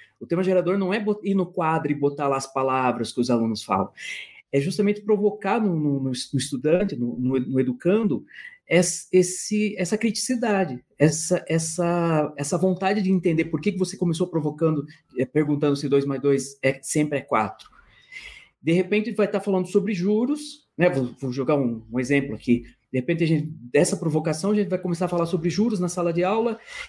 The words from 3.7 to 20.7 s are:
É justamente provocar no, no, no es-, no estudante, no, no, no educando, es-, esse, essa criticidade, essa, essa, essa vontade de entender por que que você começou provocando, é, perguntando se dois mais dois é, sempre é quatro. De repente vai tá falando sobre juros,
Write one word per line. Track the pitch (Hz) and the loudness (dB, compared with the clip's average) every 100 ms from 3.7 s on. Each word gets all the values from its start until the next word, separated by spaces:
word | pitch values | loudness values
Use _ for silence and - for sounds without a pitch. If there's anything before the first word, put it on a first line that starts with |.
| 98 95 - - - - - - | -2 -2 -6 -14 -12 -14 -20 -4
É | 139 | -2
justamente | 151 196 202 208 | 0 0 0 0
provocar | 208 208 208 208 196 233 | 0 2 2 0 -2 0
no, | 214 160 | 0 0
no, | 147 139 | 0 0
no | 135 | -2
es-, | 123 - | -4 -4
no | 135 | -4
estudante, | - 131 147 180 196 120 | -2 -2 2 2 2 -2
no, | 120 120 | -4 -2
no, | 127 131 | 0 0
no | 123 131 | 0 0
educando, | 127 123 175 214 214 113 - - - - - | 0 0 2 2 2 -2 -6 -20 -20 -18 2
es-, | 170 170 - - | 4 4 -2 2
esse, | 185 180 - - 214 214 202 | 2 2 -2 -4 0 -2 -2
essa | 175 214 | -2 0
criticidade, | 226 214 - 247 226 196 170 123 _ - | -2 -2 -4 -2 0 0 0 -4 _ 2
essa, | 151 156 - 180 - | 2 2 -2 -2 0
essa, | 160 160 - 170 175 170 156 151 - | -2 -2 -2 0 2 2 2 0 -4
essa | 143 170 | -4 0
vontade | 185 180 190 208 | 2 2 0 0
de | 185 | 2
entender | 185 180 160 160 | 2 2 0 0
por | 151 | 0
que | 208 | -2
que | 180 | 0
você | 180 - | -4 0
começou | 175 160 180 | -2 0 -2
provocando, | 165 147 147 165 151 143 - _ 127 | -2 -2 0 0 0 -4 -14 _ -4
é, | 127 | -2
perguntando | 151 147 143 147 139 | 0 0 0 0 0
se | 139 | 2
dois | 139 139 | 2 2
mais | 135 | 0
dois | 143 135 135 - | 2 0 -2 -2
é, | 135 139 | -2 -2
sempre | - 156 147 143 | -2 0 0 -2
é | |
quatro. | - 113 101 - - _ _ _ _ - - - - _ | 0 0 0 -6 -20 _ _ _ _ -20 -20 -20 -20 _
De | - | 0
repente | 170 185 208 214 | 2 2 0 0
vai | 214 202 | 0 0
tá | 196 | 0
falando | 208 185 175 | 0 0 2
sobre | 202 185 | 0 0
juros, | 185 190 214 247 294 - - _ | -2 2 2 0 -2 -6 -16 _